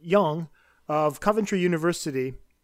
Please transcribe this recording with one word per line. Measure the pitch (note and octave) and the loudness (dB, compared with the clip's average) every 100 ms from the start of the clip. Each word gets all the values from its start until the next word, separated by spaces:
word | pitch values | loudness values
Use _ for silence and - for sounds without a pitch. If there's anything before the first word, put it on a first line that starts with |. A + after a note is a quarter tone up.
Young | E3+ G3+ E3 D#3+ E3 _ _ _ - | 0 2 2 -2 -8 _ _ _ -4
of | D3+ D3+ C3+ | 0 0 2
Coventry | G3+ A3 G3+ F#3+ | 0 2 0 0
University, | F3+ E3 E3+ E3+ D#3+ C3 C3 C3 - _ | 0 2 0 -2 -6 -4 -6 -8 -20 _